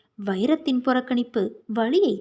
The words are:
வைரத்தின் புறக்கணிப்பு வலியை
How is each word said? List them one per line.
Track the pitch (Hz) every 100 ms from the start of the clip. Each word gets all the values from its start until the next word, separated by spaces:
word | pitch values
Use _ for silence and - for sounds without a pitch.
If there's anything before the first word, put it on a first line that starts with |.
| _ -
வைரத்தின் | 202 190 240 311 311 254
புறக்கணிப்பு | 254 254 254 247 240 233 190 - -
வலியை | 220 226 330 370 202